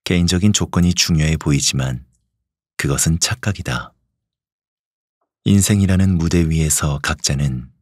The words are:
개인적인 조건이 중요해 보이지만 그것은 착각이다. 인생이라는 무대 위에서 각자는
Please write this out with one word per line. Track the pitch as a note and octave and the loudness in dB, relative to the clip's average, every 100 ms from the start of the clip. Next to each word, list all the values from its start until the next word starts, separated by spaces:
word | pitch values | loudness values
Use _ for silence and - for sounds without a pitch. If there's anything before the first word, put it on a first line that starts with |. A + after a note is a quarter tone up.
개인적인 | - F2+ E2+ F2+ G#2 | -2 0 2 2 2
조건이 | G#2 E2+ F2 F2 | 0 0 2 2
중요해 | F2 - D#2+ D#2 D#2 | 2 0 2 2 0
보이지만 | D2+ C#2 - C2+ C2 B1 - _ _ _ _ _ _ - | 0 0 0 -2 -4 -8 -12 _ _ _ _ _ _ -6
그것은 | C#2+ C#2 E2 E2 | -2 0 0 0
착각이다. | - - G#2+ - - - - _ _ _ _ _ _ _ _ _ _ _ _ _ _ _ - | -2 -4 -6 -6 -6 -8 -10 _ _ _ _ _ _ _ _ _ _ _ _ _ _ _ 0
인생이라는 | G2+ F#2+ G#2 F#2+ F#2+ F#2+ F2 | 2 4 2 2 2 2 2
무대 | E2 F2 D#2+ | 2 2 2
위에서 | D#2+ D#2 - D2+ C#2+ | 2 0 0 -2 -2
각자는 | - D2 - C#2+ C#2+ B1+ B1 _ | -4 -4 -4 -2 -2 -4 -10 _